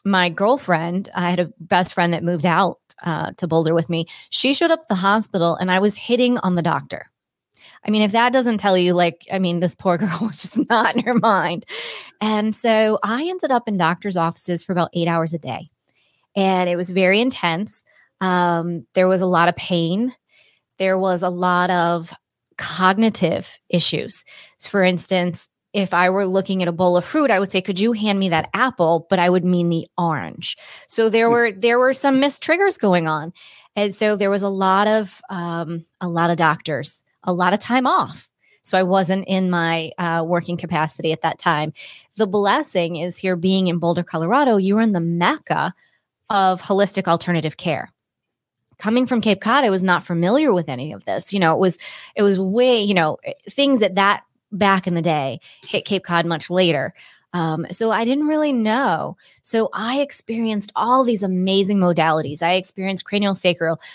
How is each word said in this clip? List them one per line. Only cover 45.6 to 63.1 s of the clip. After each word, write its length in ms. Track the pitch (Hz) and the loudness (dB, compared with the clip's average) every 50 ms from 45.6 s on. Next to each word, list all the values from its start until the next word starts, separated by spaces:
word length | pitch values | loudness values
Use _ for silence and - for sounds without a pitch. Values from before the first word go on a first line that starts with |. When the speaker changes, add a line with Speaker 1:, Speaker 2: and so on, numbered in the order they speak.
| 143 175 - _ _ _ _ _ _ _ _ _ _ - | -2 -4 -6 _ _ _ _ _ _ _ _ _ _ -2
Speaker 1:
of 320 | 220 196 190 190 185 175 | 0 2 2 2 2 0
holistic 460 | - - 202 196 202 190 - 196 - | -2 -2 0 2 2 2 0 0 0
alternative 500 | 175 170 165 - 180 175 165 151 156 - | 2 0 0 0 0 -2 -2 -2 -4 -6
care. 340 | - - 180 147 - - - _ _ _ _ _ _ _ _ _ _ _ _ _ _ _ _ _ - | -6 -6 -4 -4 -4 -6 -12 _ _ _ _ _ _ _ _ _ _ _ _ _ _ _ _ _ -8
Coming 260 | - 208 226 247 262 | -2 0 0 0 2
from 160 | 226 254 226 | 0 0 0
Cape 200 | 196 220 196 202 | 2 2 0 0
Cod, 220 | - 214 240 285 277 | 0 0 2 2 4
I 60 | 214 | 2
was 140 | 190 185 185 | 2 2 2
not 200 | 185 175 165 - | 2 2 0 0
familiar 500 | - 175 165 170 180 226 285 311 277 202 | -2 -2 0 2 2 2 4 4 2 2
with 160 | 175 160 147 | 2 0 -4
any 220 | 131 120 131 151 | -6 -8 -8 -10
of 140 | - 98 - | -10 -10 -6
this. 280 | - 95 120 - - 202 | -6 -6 -4 -4 -4 -2
You 60 | 202 | 2
know, 140 | 180 160 165 | 2 2 4
it 60 | - | 4
was, 180 | 196 185 175 - - - - - - - - | 2 2 0 -2 -6 -12 -16 -16 -18 -10 -2
it 60 | 233 | 0
was 180 | 208 202 196 185 | 2 2 2 2
way, 400 | 190 185 196 240 247 254 247 226 | 0 0 0 2 4 4 4 4
you 140 | 202 202 202 | 2 2 2
know, 240 | 180 160 156 - - - - - - _ 220 | 2 2 0 -2 -4 -10 -12 -14 -14 _ -6
things 300 | - - 277 277 269 233 | 0 2 2 4 4 4
that, 160 | 214 185 185 | 2 2 2
that 280 | 196 196 202 202 - - _ _ _ _ _ | 2 2 2 2 0 -4 _ _ _ _ _
back 360 | 214 175 208 196 196 190 - | -2 0 2 4 2 2 0
in 60 | 185 175 | -2 -2
the 80 | 170 | 0
day 380 | 156 175 156 151 135 135 117 160 - - - - - | 0 0 0 0 -2 -4 -6 -8 -12 -18 -20 -20 -10
hit 180 | - - 202 - | -6 -6 -4 -2
Cape 200 | - 202 185 - | -2 -4 -4 -2
Cod 220 | - 175 170 165 | 0 0 0 0
much 240 | 170 170 151 - - | 0 -2 -4 -4 -2
later. 440 | 175 185 185 170 160 139 135 - - - - - - _ _ _ - | 0 2 2 2 2 0 -2 -6 -8 -14 -20 -20 -20 _ _ _ -4
Um, 320 | 175 165 160 156 170 165 - | -4 -2 -2 -2 -4 -6 -6
so 200 | 190 - 226 226 | -4 -2 -2 0
I 140 | 214 202 233 | 0 0 0
didn't 220 | 233 269 294 302 | 0 0 0 0
really 260 | 302 311 302 302 294 269 | 0 0 0 0 0 0
know. 640 | 240 220 214 214 254 277 214 170 151 - 151 - - _ - _ _ | 0 0 0 0 0 0 0 0 -2 -4 -6 -10 -14 _ -20 _ _
So 280 | - - - 226 220 - - | -8 -4 -2 -2 -2 -2 -4
I 260 | 202 214 226 262 277 | -6 -6 -4 -2 -2
experienced 720 | 285 277 - - - - 226 226 226 220 214 202 208 - - | -2 -4 -6 -8 -8 -6 -6 -4 -2 -2 -2 -4 -4 -4 -4
all 280 | - 170 233 254 254 262 | -2 0 2 2 2 4
these 200 | 240 233 190 202 | 2 0 0 0
amazing 560 | 190 185 180 185 190 190 196 196 190 208 196 | -2 0 0 0 2 2 2 2 2 2 2
modalities. 640 | 185 175 170 165 156 160 156 160 151 139 151 143 | 4 4 4 4 2 2 2 0 -2 -4 -6 -4
I 120 | 170 170 180 | 0 0 0
experienced 500 | 185 180 - - - 190 190 190 180 - | 0 -2 -4 -8 -6 -6 -4 -4 -6 -6
cranial 300 | - | -4